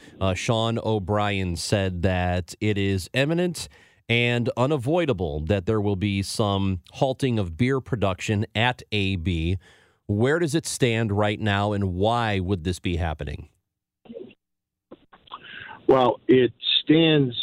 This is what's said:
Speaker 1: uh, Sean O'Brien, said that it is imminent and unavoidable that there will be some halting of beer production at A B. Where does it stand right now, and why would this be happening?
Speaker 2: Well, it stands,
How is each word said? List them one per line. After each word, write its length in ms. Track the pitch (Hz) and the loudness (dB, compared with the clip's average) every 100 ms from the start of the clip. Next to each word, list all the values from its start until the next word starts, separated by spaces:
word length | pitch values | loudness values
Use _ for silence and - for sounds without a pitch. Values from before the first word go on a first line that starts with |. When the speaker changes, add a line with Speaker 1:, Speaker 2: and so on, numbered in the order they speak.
| - - | -8 -4
Speaker 1:
uh, 140 | 95 | -2
Sean 440 | 90 - 113 113 113 | 0 0 0 0 -2
O'Brien, 720 | - 110 87 104 104 98 92 85 | 0 -2 0 0 0 0 -2 -4
said 460 | - 107 95 90 | 0 0 0 0
that 540 | 95 92 90 90 87 - | 0 2 0 -2 -4 -4
it 180 | 107 101 | -2 0
is 320 | 98 95 - | 0 0 -2
imminent 560 | - 139 170 180 160 - - - _ - | -2 0 0 -2 -4 -12 -16 -20 _ -2
and 380 | 117 120 120 120 - | 2 2 2 0 0
unavoidable 840 | 131 151 117 175 160 92 85 76 | 0 0 0 0 0 0 -2 -4
that 260 | 80 101 87 | 0 0 0
there 120 | 110 | 0
will 160 | 101 98 | 0 0
be 280 | 104 98 | 0 -2
some 580 | 98 - 104 98 98 92 - | -2 0 0 2 0 -2 -6
halting 440 | - 139 131 135 113 | -2 -2 0 -2 0
of 180 | 90 78 | -2 0
beer 240 | 123 135 | 0 0
production 640 | - 113 98 92 - 104 113 107 | -2 -2 -2 -2 -2 -2 -2 0
at 260 | 120 127 - | -2 -2 -6
A 260 | 107 95 95 | -2 -2 -2
B. 420 | 82 85 82 92 - - _ _ - | -2 -2 0 -2 -6 -20 _ _ -4
Where 320 | 104 127 160 | 0 2 2
does 160 | 170 156 | 0 -2
it 100 | - | -4
stand 460 | - 123 113 113 | 0 2 2 0
right 280 | 101 104 107 | 2 0 0
now, 340 | 104 101 104 | 0 2 2
and 200 | 101 98 | 0 0
why 460 | 90 104 120 113 98 | 0 2 2 0 0
would 240 | 90 98 | 0 -2
this 160 | 80 87 | -2 -4
be 160 | 95 85 | -2 -2
happening? 540 | 85 76 71 - - _ _ _ _ _ - 233 - - _ _ _ _ - - _ - - - - - - - - | -2 -4 -8 -10 -14 _ _ _ _ _ -20 -18 -18 -20 _ _ _ _ -20 -20 _ -20 -20 -20 -18 -18 -16 -8 2
Speaker 2:
Well, 360 | 131 123 - - | 4 4 0 4
it 260 | 131 120 - - - | 4 4 -2 -2 -2
stands, 520 | - 156 165 151 131 117 | 4 4 6 4 2 -2